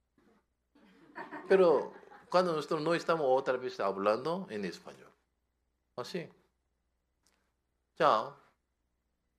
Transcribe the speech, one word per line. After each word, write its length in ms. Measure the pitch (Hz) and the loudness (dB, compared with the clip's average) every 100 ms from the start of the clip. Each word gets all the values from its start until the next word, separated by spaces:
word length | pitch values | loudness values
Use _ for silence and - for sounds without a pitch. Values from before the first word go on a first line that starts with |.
| _ _ _ _ _ _ _ _ _ _ - - - - - | _ _ _ _ _ _ _ _ _ _ -20 -18 -16 -16 2
Pero 440 | 190 175 135 - - - - - | 6 6 4 0 -10 -20 -20 -2
cuando 220 | 180 180 | 0 0
nosotros 260 | 156 143 165 | -2 -4 -4
no 120 | 151 | -2
estamos 320 | 170 160 165 139 | -2 0 0 2
otra 280 | 131 135 127 | 2 0 -4
vez 220 | 127 - | -4 -4
hablando 680 | 98 95 101 110 139 175 190 | -4 0 0 0 -2 -6 -6
en 140 | 107 | -8
español. 460 | 95 80 - 69 - _ _ _ _ _ _ _ _ - | -8 -10 -18 -20 -20 _ _ _ _ _ _ _ _ -16
Así. 320 | 120 185 156 _ _ _ _ _ _ _ _ _ _ _ _ _ _ _ _ - | -12 -12 -12 _ _ _ _ _ _ _ _ _ _ _ _ _ _ _ _ 0
Ya. 360 | 156 110 127 - _ _ _ _ _ _ _ _ _ | 2 2 0 -12 _ _ _ _ _ _ _ _ _